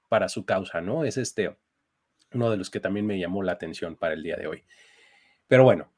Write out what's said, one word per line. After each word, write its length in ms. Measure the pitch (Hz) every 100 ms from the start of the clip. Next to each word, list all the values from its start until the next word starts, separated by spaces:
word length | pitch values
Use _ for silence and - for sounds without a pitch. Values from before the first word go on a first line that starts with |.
| _
para 220 | 110 92
su 160 | - -
causa, 340 | 98 95 85
¿no? 240 | 90 151
Es, 140 | 139 127
este, 400 | 113 - 90 - _ _ _ _ _ _ _
uno 160 | 120 117
de 60 | 104
los 140 | -
que 100 | 104
también 260 | 95 101 104
me 140 | 95
llamó 240 | 87 98
la 80 | 92
atención 460 | 87 82 82 85 78
para 160 | 85
el 100 | 78
día 140 | 80 76
de 100 | 78
hoy. 160 | 80 _ _ _ _ _ _ _ _ _
Pero 200 | 131 131
bueno, 260 | 87 -